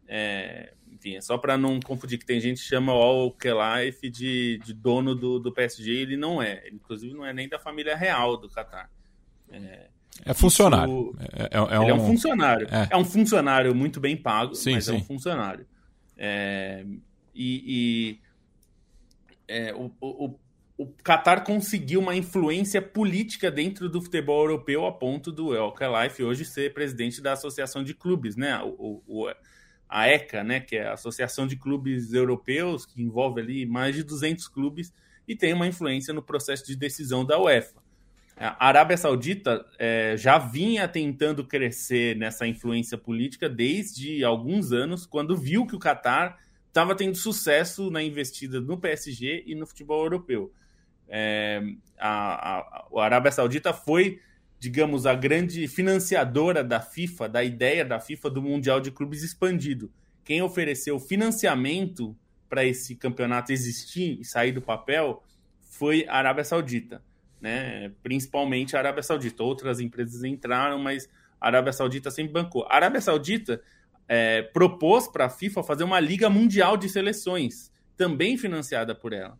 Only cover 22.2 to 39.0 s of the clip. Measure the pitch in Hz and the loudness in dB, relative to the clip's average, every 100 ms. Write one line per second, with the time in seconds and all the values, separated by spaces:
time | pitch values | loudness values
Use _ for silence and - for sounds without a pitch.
22.2 | 175 196 151 170 202 202 196 208 208 175 | 0 0 2 2 0 0 -2 0 0 0
23.2 | 220 - 185 147 170 196 180 170 175 165 | -2 -2 -2 0 -2 -2 -4 -4 -4 -4
24.2 | 143 147 156 151 131 143 180 180 127 143 | 0 2 4 0 0 0 -2 -2 -4 -4
25.2 | 156 156 160 117 107 - 135 113 123 - | -8 -6 -2 0 -2 -2 -2 0 0 -2
26.2 | 120 127 160 - 139 139 147 120 120 120 | -2 -2 -4 -4 -4 -2 -6 -2 -4 -4
27.2 | 139 135 147 135 131 139 135 147 180 180 | -4 -4 -6 -8 -8 -6 -8 -6 -2 -2
28.2 | 120 104 139 117 104 - 107 107 - 107 | -2 -4 -4 -4 -6 -8 -10 -12 -10 -6
29.2 | 101 - _ _ _ _ _ 104 113 147 | -6 -8 _ _ _ _ _ 2 6 6
30.2 | 147 110 104 131 131 113 107 107 120 - | 2 -6 -2 -4 -4 -6 -4 -6 -8 -6
31.2 | 123 - 135 131 139 139 135 127 113 120 | -6 -4 -4 -4 -4 -4 -2 -4 0 2
32.2 | 127 123 - 139 180 156 - 120 117 110 | 2 0 -2 -2 -2 -4 -8 -6 -4 0
33.2 | 131 117 113 135 123 120 131 143 147 151 | -2 -2 -6 -6 -4 0 0 -2 -6 -4
34.2 | 156 165 - - 143 147 175 _ _ _ | -2 -4 -6 -4 -4 -4 -12 _ _ _
35.2 | - 226 170 175 175 175 160 131 135 151 | -12 0 2 2 0 0 -2 -2 -4 -8
36.2 | - 135 131 135 - 135 143 135 139 127 | -4 -4 -2 -6 -6 -6 -6 -6 -2 -2
37.2 | 131 156 180 127 - - _ _ _ _ | 2 4 6 6 4 -16 _ _ _ _
38.2 | _ - 113 - 131 139 165 175 | _ -8 -8 4 8 10 8 4